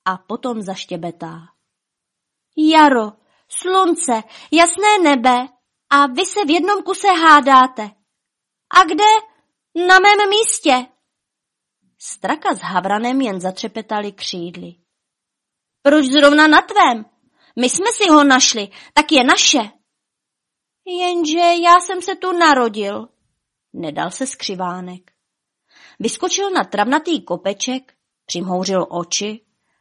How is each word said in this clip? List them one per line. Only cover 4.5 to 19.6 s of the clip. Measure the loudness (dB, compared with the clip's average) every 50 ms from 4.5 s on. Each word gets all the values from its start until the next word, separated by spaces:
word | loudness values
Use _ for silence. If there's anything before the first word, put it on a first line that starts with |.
jasné | 0 2 2 2 0 0 0 2 2 2
nebe, | 2 2 2 2 2 2 0 0 -2 -6 _ _ _ _ _ _ _ 0
a | 2 2 2
vy | 2 0 -4 -6
se | -4 -4 -4 -2
v | 0
jednom | 0 0 0 -2 -2 -2
kuse | -4 -6 -6 -2 0 0
hádáte. | 2 4 6 6 6 6 6 6 4 4 4 2 0 -8 -14 -14 -16 _ _ _ _ _ _ _ _ _ _ _ _ _ _ 0
A | 4 4 4
kde? | 4 2 2 4 4 4 2 0 -4 _ _ _ _ _ _ _ _ -6 -2 2 4
Na | 4 6
mém | 6 4 4 4 2 0
místě.“ | 0 0 0 -2 -4 -2 0 0 0 0 -2 -6 _ _ _ _ _ _ _ _ _ _ _ _ _ _ _ _ _ _ _ _ _ _
Straka | -18 -18 -14 -8 -6 -4 -4 -4 -2 -4 -4
s | -4
havranem | -6 -6 -4 -2 -2 -2 -2 -2 -2 -2 -2 -2
jen | -2 -4 -4 -6
zatřepetali | -6 -8 -8 -8 -10 -12 -10 -12 -10 -8 -6 -6 -6 -8
křídly. | -10 -12 -12 -12 -10 -10 -10 -12 -12 -14 -18 -20 -20 _ _ _ _ _ _ _ _ _ _ _ _ _ _ _ _ _ _ _ _ _
„Proč | 0 2 2 2 2
zrovna | 2 2 4 4 6 6 6 4
na | 6 4 4
tvém? | 2 2 2 2 2 2 2 -2 -8 _ _ _ _ _ _ _ _ _ -6
My | -2 -2 -2
jsme | -2 -2 -4 -4
si | -2 0 2 4
ho | 6 6 6
našli, | 6 4 2 2 0 -2 -4 -8 -12 -14 -20 -16 -6 -2
tak | -2 0 2
je | 2 2 2
naše.“ | 2 2 2 2 0 0 -2